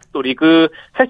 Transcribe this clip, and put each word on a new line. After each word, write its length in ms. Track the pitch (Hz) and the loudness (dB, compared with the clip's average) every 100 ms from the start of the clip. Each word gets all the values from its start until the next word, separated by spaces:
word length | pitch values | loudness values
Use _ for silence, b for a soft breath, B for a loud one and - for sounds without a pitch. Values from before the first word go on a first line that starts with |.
| _ | _
또 80 | 147 | -8
리그 480 | 131 127 160 165 160 B B | -8 -2 2 2 0 B B
세 80 | - | -4